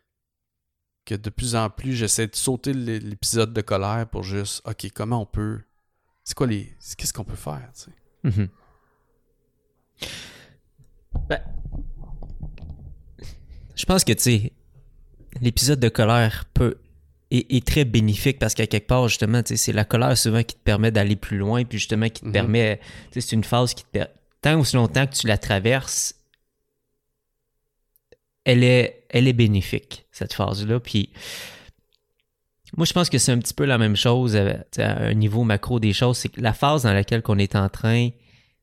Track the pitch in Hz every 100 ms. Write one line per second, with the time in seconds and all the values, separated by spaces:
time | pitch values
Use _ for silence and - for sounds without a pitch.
0 | _ _ _ _ _ _ _ _ _ _
1 | - 107 107 - 123 117 110 - 131 123
2 | 110 - 110 - - 127 139 135 117 113
3 | 107 104 - 113 110 113 - 98 98 113
4 | 113 101 95 98 101 - - 107 101 -
5 | 107 120 101 - 104 110 - _ _ _
6 | _ _ - - 131 107 101 - - -
7 | - - 104 104 - 73 62 - - -
8 | _ _ 135 101 95 - _ _ _ _
9 | _ _ _ _ _ _ _ _ _ -
10 | - - - - - _ _ _ _ _
11 | _ - - 156 - - - - - -
12 | - - - - - - - - - -
13 | - - - - - - - - - 185
14 | - 110 127 113 113 - _ - - -
15 | - - - - 120 - 127 143 120 -
16 | 110 120 113 - - - 123 - - _
17 | _ _ - 123 - 127 - 156 135 113
18 | 107 104 139 131 113 - 110 107 - 127
19 | 120 - 107 120 113 117 - 104 104 117
20 | 127 127 113 113 117 - - 104 113 107
21 | 101 104 - 101 101 120 120 107 - 107
22 | 113 - 110 104 101 113 110 101 - -
23 | - 127 - 110 101 123 123 - - 104
24 | - _ _ _ 143 156 139 131 113 131
25 | 139 - 113 101 - 98 107 131 - -
26 | - - _ _ _ _ _ _ _ _
27 | _ _ _ _ _ _ _ _ _ _
28 | _ _ _ _ - 123 123 123 117 -
29 | _ 123 127 120 113 101 90 - - -
30 | _ - 101 - 101 101 107 120 - 107
31 | - - - - - - - _ _ _
32 | _ _ _ _ _ _ _ - 165 180
33 | 165 131 - 123 113 - 143 123 110 104
34 | 123 123 123 107 98 - - - 107 104
35 | 107 110 107 110 117 101 - 120 107 95
36 | 123 123 104 - 113 - 143 151 123 98
37 | 98 117 117 101 98 101 98 - 110 117
38 | 120 - _ _ _ _